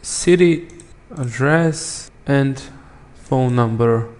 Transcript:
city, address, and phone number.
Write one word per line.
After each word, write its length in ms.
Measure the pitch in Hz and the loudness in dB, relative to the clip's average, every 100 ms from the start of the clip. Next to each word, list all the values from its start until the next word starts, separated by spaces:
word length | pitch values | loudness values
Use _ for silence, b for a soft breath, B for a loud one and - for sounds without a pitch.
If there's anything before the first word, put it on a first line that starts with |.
city, 680 | - - 175 180 175 156 - - - - - 151 | -12 -2 2 4 4 2 -4 -20 -20 -20 -16 -10
address, 920 | 123 110 143 165 165 151 - - - - - | -8 -2 2 2 2 -2 -8 -12 -16 -10 -2
and 360 | 139 135 131 - B B B B | 0 0 -2 -12 B B B B
phone 420 | - - 131 127 123 | -20 -4 0 2 2
number. 540 | 117 113 117 117 113 | 0 0 0 0 -4